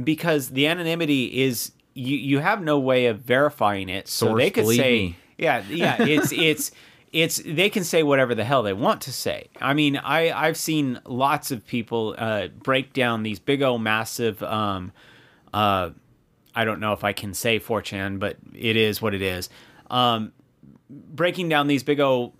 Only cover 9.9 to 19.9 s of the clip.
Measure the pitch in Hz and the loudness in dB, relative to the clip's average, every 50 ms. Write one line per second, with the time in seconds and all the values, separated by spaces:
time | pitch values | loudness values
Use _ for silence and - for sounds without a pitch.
9.9 | 139 127 - 117 139 165 165 165 135 107 151 160 160 160 - - 160 156 143 131 | 2 -2 -2 -2 0 2 2 0 0 0 0 -2 -2 -2 -4 -2 0 0 0 0
10.9 | 123 - - - 123 120 131 139 151 143 - - 139 113 - - - 120 110 - | -2 -6 -8 -8 -4 0 0 2 0 0 -2 -6 -8 -8 -8 -6 -6 -6 -4 -2
11.9 | 117 117 110 107 - - 113 110 110 104 92 87 - - - - 131 131 131 - | -2 -2 -2 -2 -4 -4 -4 -2 -2 -2 -4 -6 -10 -10 -4 0 0 0 0 -2
12.9 | _ 135 123 120 117 110 110 110 104 95 - - 139 135 139 131 123 117 110 110 | _ 0 0 0 0 0 -2 -4 -6 -6 -2 -2 0 2 2 0 0 0 0 0
13.9 | 110 110 113 - - - 120 113 104 - - - - 107 107 101 98 95 90 90 | 0 0 -2 -4 -4 -2 -2 -2 -2 -4 -6 -4 -2 -2 -2 -2 -2 -4 -6 -10
14.9 | - _ - - - - - - _ _ _ _ - 104 107 101 98 95 90 85 | -14 _ -20 -20 -20 -20 -20 -20 _ _ _ _ -2 2 2 2 2 2 0 -4
15.9 | 80 - _ _ _ _ _ _ _ _ _ _ _ 117 113 110 107 - 104 107 | -6 -14 _ _ _ _ _ _ _ _ _ _ _ -2 0 0 -2 -2 -2 -2
16.9 | 104 - - 101 101 - - 101 95 - - 120 113 107 - - 117 104 92 - | -2 0 -2 -4 -4 -4 -8 -8 -8 -4 0 0 0 0 0 -2 -4 -4 -4 -6
17.9 | - 98 98 98 98 98 107 98 - - - - - - - 113 110 113 110 107 | -6 -6 -4 -4 -4 -4 -4 -6 -6 -8 -16 -20 -16 -4 -2 0 4 4 4 2
18.9 | 104 - 113 110 98 95 95 95 90 90 90 - - - - - - - _ - | 2 0 -2 -2 -2 -2 -2 -2 -4 -4 -8 -10 -14 -20 -20 -20 -20 -20 _ -4